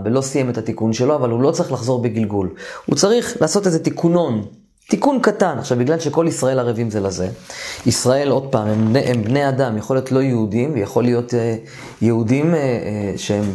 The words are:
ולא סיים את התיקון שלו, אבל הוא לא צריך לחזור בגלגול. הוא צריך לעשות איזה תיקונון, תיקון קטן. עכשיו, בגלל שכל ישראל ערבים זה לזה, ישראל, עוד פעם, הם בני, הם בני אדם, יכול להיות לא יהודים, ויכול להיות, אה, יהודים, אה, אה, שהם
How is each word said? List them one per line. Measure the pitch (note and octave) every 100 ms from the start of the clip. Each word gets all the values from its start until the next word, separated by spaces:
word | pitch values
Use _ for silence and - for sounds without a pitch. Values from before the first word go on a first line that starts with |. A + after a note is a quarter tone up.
ולא | G2+ C3
סיים | C3+ C#3+ B2+
את | A#2
התיקון | A2 A2 A2+
שלו, | A2+ B2+
אבל | D3+ B2
הוא | A#2
לא | C#3
צריך | E3 E3
לחזור | A#2+ A2+ B2+
בגלגול. | A#2 A2 G#2+ G2+ F#2 - - -
הוא | -
צריך | - G3+ A#3 A#3 -
לעשות | D#3 G3+
איזה | F#3+ D#3+
תיקונון, | D#3+ - E3+ F3 D#3 A2 G2+ - _ _ -
תיקון | G3 C#4 C4
קטן. | A#3+ G3+ F#3 B2+
עכשיו, | - B2
בגלל | B2 D#3+
שכל | D3+ D3 E3
ישראל | - C3 C3
ערבים | A#2+ A2+ A#2
זה | G#2
לזה, | G2 F2+ F#2 A#2 - - - -
ישראל, | B2 - B2 C3+ C#3+
עוד | C3+ C#3
פעם, | A2+ G#2+
הם | G#2+ A2
בני, | C3
הם | - B2
בני | G#2 C#3 C#3+
אדם, | C3 B2+ G#2+
יכול | -
להיות | C3 B2+
לא | C3
יהודים, | C3+ A#2 G#2+ A2 C#3
ויכול | C3 G2 A#2
להיות, | A#2+ A#2+ B2
אה, | A#2+ A2+ A2 - - - -
יהודים, | A2 A2+ A2+ C3+ D#3+
אה, | E3
אה, | C3+ A2+ G2 G#2+ G2+ F#2
שהם | - G#2 G#2